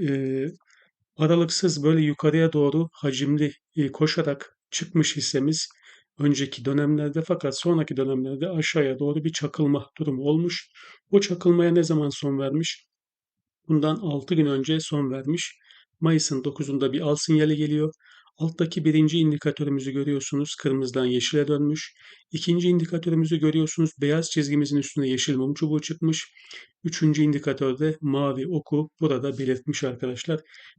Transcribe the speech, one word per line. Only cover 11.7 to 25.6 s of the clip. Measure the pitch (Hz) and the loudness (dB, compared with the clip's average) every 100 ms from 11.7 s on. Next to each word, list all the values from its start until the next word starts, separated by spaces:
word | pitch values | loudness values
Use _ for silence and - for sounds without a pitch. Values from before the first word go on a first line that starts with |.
ne | 170 | 4
zaman | 160 156 143 | 4 2 0
son | - 143 139 | -2 -2 -2
vermiş? | 135 147 165 - _ _ _ _ _ _ _ _ - | 0 -2 -2 -8 _ _ _ _ _ _ _ _ 0
Bundan | 156 156 226 | 2 2 0
altı | 185 143 - 170 | -2 -4 0 2
gün | 147 | 2
önce | 135 135 160 | 2 0 -2
son | - 147 135 | -2 -4 -2
vermiş. | 135 135 165 - - _ - _ _ | -4 -4 -4 -6 -14 _ -20 _ _
Mayıs'ın | 160 160 - 135 | 2 2 2 -2
dokuzunda | 139 139 143 139 135 | -4 -6 -4 0 0
bir | 139 | 0
al | 156 147 | 0 -2
sinyali | - 156 151 151 | 2 4 4 2
geliyor. | 151 151 156 - _ - _ _ | 0 0 -2 -4 _ -20 _ _
Alttaki | 160 160 165 180 156 | -6 -2 -2 2 2
birinci | 156 156 165 | 4 4 4
indikatörümüzü | 160 147 151 - 143 139 131 | 2 2 -2 -2 -2 -2 -2
görüyorsunuz, | 135 143 139 131 139 151 - | -4 -2 -2 -2 -4 -4 -4
kırmızıdan | 147 135 127 127 127 | -2 -2 -2 0 0
yeşile | 123 - 151 143 | 0 0 0 0
dönmüş. | 143 147 156 - _ - - _ | 0 0 -2 -8 _ -20 -20 _
İkinci | 156 175 175 175 | -6 0 2 4
indikatörümüzü | 175 165 170 170 165 160 160 | 2 2 -2 0 0 2 2
görüyorsunuz, | 151 156 151 - 156 - | 2 2 0 0 0 0
beyaz | 143 160 165 | 0 0 0
çizgimizin | 160 143 147 143 143 | -2 0 0 2 0
üstüne | 135 147 135 | -2 -2 0
yeşil | 127 - 131 | 0 0 0
mum | 131 | -2
çubuğu | 147 | -2